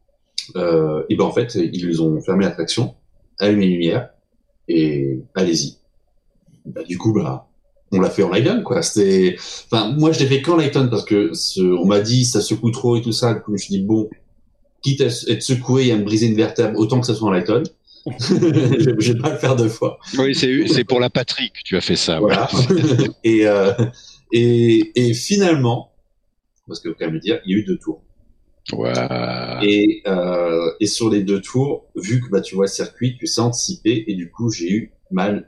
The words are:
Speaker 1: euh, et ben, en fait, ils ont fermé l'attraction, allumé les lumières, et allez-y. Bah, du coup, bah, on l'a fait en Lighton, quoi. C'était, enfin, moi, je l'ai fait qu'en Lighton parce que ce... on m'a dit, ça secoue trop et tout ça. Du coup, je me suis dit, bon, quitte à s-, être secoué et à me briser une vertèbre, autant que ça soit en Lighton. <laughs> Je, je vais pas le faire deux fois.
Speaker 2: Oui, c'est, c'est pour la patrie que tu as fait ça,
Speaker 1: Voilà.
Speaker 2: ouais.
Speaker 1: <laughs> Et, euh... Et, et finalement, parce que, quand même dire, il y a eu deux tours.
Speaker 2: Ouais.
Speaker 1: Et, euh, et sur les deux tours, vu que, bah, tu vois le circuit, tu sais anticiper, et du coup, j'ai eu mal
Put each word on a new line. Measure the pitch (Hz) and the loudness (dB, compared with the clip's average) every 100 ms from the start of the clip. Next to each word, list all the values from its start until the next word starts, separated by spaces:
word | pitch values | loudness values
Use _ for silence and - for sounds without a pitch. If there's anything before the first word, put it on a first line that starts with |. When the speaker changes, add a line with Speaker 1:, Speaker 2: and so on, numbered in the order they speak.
| _ _ _ - - 92 | _ _ _ -14 -10 -4
Speaker 1:
euh, | 87 - 78 76 - | 0 0 0 -2 -2
et | 98 | 0
ben, | |
en | 90 | 0
fait, | - 120 95 | 0 -2 -2
ils | 82 90 87 80 | -4 -2 -2 0
ont | 80 78 | 0 -2
fermé | - 95 95 | -2 0 0
l'attraction, | - 80 - 62 - _ _ _ - | -2 -6 -4 -4 -6 _ _ _ -4
allumé | 101 104 92 | 0 2 2
les | |
lumières, | 87 85 120 - _ _ _ _ _ - | 2 0 -2 -4 _ _ _ _ _ -2
et | 82 78 73 69 65 - 95 | 0 0 0 -4 -6 -8 -4
allez-y. | 90 80 71 - _ _ _ _ _ _ _ _ - | -2 -2 -4 -10 _ _ _ _ _ _ _ _ -16
Bah, | - | -14
du | - 90 | -10 -4
coup, | 113 | 0
bah, | 104 73 65 - _ _ _ - | 0 -2 -6 -12 _ _ _ -4
on | 95 | 0
l'a | 90 | 0
fait | - | 0
en | 92 | 0
Lighton, | 98 151 233 - | 2 2 0 -2
quoi. | 85 | -2
C'était, | - 104 98 95 92 - - - - | -2 0 2 4 2 0 -12 -16 -4
enfin, | 113 107 147 | -2 0 2
moi, | 156 | 2
je | 151 | 2
l'ai | 127 | 2
fait | 135 | 0
qu'en | 156 170 | 2 2
Lighton | 143 143 127 | 2 2 0
parce | 101 - | 0 0
que | 104 104 | 2 0
ce... | - - 95 | -2 -6 0
on | 90 87 95 | 2 2 2
m'a | 101 | 2
dit, | 113 127 123 | 2 2 2
ça | 104 | 0
secoue | 95 110 - | -2 0 -2
trop | 120 120 117 | 0 0 0
et | |
tout | 117 | 0
ça. | 110 120 | -2 0
Du | 104 | -2
coup, | - | -4
je | |
me | 101 | -6
suis | - 98 | -4 -4
dit, | |
bon, | 101 110 107 - _ _ _ _ _ _ | 0 0 -2 -10 _ _ _ _ _ _
quitte | 139 135 | -2 0
à | 127 | 0
s-, | - - | -2 -4
être | - | -4
secoué | - 123 - 131 123 | -2 -2 0 2 2
et | |
à | 107 | 2
me | |
briser | 101 110 117 | 2 2 2
une | 107 | 2
vertèbre, | 110 - 110 107 | 0 0 0 2
autant | 110 131 | 2 2
que | 127 | 0
ça | 110 | 0
soit | 107 | 2
en | |
Lighton. | 90 - 117 185 _ _ - - | 0 2 0 -2 _ _ -14 -10
<laughs> | - | -6
Je, | - 170 165 151 131 127 110 107 | 0 2 4 4 4 4 2 2
je | 113 | 0
vais | 120 | 0
pas | 156 | -2
le | 147 | -2
faire | 131 120 | 0 2
deux | 110 | 0
fois. | - 123 - - 131 | 0 -6 -6 -8 0
Speaker 2:
Oui, | 135 | 0
c'est, | 135 127 135 135 | 2 2 2 2
c'est | 131 120 | 2 2
pour | 123 | 2
la | 123 | 2
patrie | 139 120 - 120 | 0 -4 -4 -6
que | - - | -8 -4
tu | 90 | -2
as | |
fait | - 85 | 0 -2
ça, | - 82 | 0 0
Speaker 1:
Voilà. | 104 95 - | 2 0 0
Speaker 2:
ouais. | 185 127 180 151 120 135 - | 0 2 2 2 2 0 0
Speaker 1:
<laughs> | 113 | 2
Et, | 110 107 | 4 4
euh... | 101 98 107 120 - - - - | 4 2 0 -2 -6 -20 -20 -2
Et, | 120 120 120 117 110 107 127 120 | 2 4 4 6 4 2 2 0
et | |
finalement, | 117 - 202 190 151 120 98 - _ _ _ _ _ _ _ - | 0 0 2 4 2 2 -2 -6 _ _ _ _ _ _ _ -16
parce | - | -12
que, | 85 | -10
quand | 78 82 | -8 -6
même | 80 | -4
dire, | 95 - 95 | -4 -4 0
il | |
y | 101 | -2
a | |
eu | 95 | 0
deux | 87 | -4
tours. | - - _ _ _ _ _ _ - | -6 -10 _ _ _ _ _ _ -10
Speaker 2:
Ouais. | - 60 62 62 62 60 62 62 62 | -6 -2 -2 -4 -4 -6 -6 -8 -2
Speaker 1:
Et, | 104 104 104 - 101 | 2 4 2 0 -2
euh, | 92 90 90 87 82 82 - | -2 0 -2 0 0 -2 -2
et | 104 | -2
sur | - 113 | 0 0
les | 104 | 0
deux | 95 98 | 0 -2
tours, | - 131 143 - _ 95 | -2 -2 -2 -4 _ -10
vu | 92 123 | -2 -2
que, | 120 | 0
bah, | 95 | -2
tu | - 95 | -2 -2
vois | 98 | -2
le | |
circuit, | - - - 123 123 | -2 -8 -4 -4 -4
tu | 107 | -6
sais | - | -2
anticiper, | 120 120 - - - 123 110 | -2 -2 -6 -2 0 0 -2
et | 92 | -8
du | 85 | -8
coup, | - 117 | -6 -4
j'ai | 104 87 | -2 -2
eu | 107 120 _ - | -2 -4 _ -6
mal | 92 101 101 | -2 -2 -2